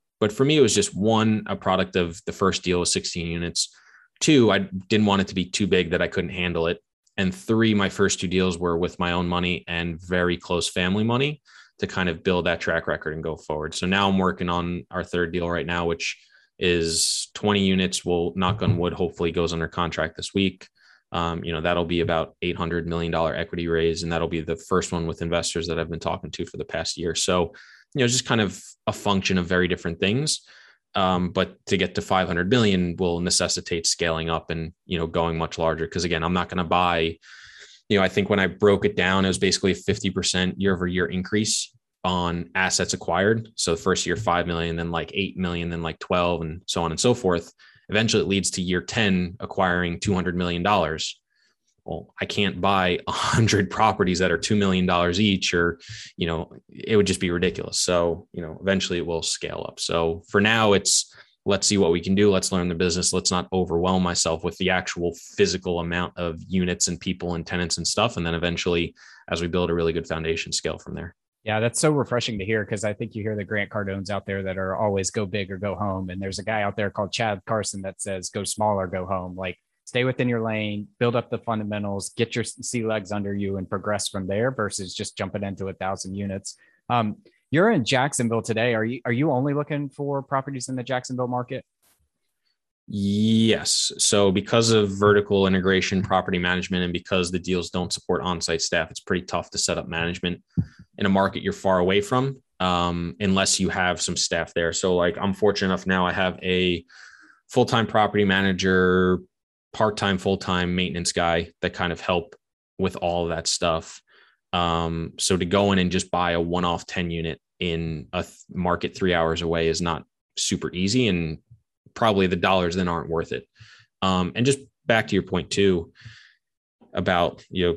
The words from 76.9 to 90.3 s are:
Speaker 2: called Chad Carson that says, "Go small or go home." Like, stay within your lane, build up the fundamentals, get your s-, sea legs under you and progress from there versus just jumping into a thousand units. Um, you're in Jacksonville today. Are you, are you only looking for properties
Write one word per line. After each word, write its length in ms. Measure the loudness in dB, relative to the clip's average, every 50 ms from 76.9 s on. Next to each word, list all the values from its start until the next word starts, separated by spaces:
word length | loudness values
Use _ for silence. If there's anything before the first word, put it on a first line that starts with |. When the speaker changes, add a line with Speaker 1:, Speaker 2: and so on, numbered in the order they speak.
Speaker 2:
called 220 | -2 -4 -4 -4 -2
Chad 280 | -2 -2 -2 -2 -4 -4
Carson 340 | -4 -4 -2 -2 -4 -8 -8 -10
that 200 | -10 -10 -10 -8
says, 260 | -8 -6 -6 -8 -8
"Go 160 | -8 -6 -6
small 340 | -6 -4 0 0 0 2 0
or 80 | -2
go 200 | -2 -4 -6 -4
home." 300 | -4 -4 -4 -4 -8 -8
Like, 200 | -8 -8 -8 -8 -10 _ _ _ _ _ -4
stay 160 | -2 0 0
within 240 | 0 0 0 0 0
your 140 | 0 0 0
lane, 440 | -2 -2 -2 -2 -2 -4 -6 -8 -10 _ _
build 180 | 0 2 2
up 140 | 0 -2 -2
the 80 | -6 -6
fundamentals, 720 | -4 -4 -4 -2 -2 -4 -4 -4 -4 -4 -4 -4 -6 -8
get 260 | -2 -2 -2 -2 0
your 80 | -4 -4
s-, 140 | -4 -8 -10
sea 240 | -10 -6 -4 -2 -2
legs 260 | -2 -2 -2 -4 -4
under 220 | -6 -4 -4 -4 -4
you 220 | -2 -2 -2 -4
and 100 | -4 -4 -4
progress 400 | -6 -6 -2 -2 -2 -2 -2 -4
from 180 | -6 -6 -4
there 240 | -2 -2 0 0 0
versus 440 | 0 -2 -4 -4 -4 -6 -10 -10 -8
just 220 | -8 -8 -8 -6
jumping 260 | -6 -6 -4 -4 -4 -4
into 260 | -6 -6 -6 -8 -8
a 40 | -8
thousand 420 | -6 -4 -4 -4 -6 -8 -8 -8
units. 420 | -6 -6 -4 -6 -6 -8 -12 -16 -18 _ _ _ _ _ 0
Um, 260 | 0 2 2 0 -4 -8 _ -20 _ _ _ _
you're 200 | 2 4 4 4
in 140 | 4 2 2
Jacksonville 560 | 2 2 2 2 0 0 -2 0 0 0 0 0
today. 320 | 0 0 0 2 2 2
Are 100 | 0 0
you, 160 | -2 -4 -4 -4
are 60 | -2 0
you 180 | 0 2 2
only 240 | 2 2 0 0 0
looking 340 | -2 -2 -2 -4 -4 -4 -6
for 320 | -8 -8 -6 -4 -4 -6
properties 480 | -4 -2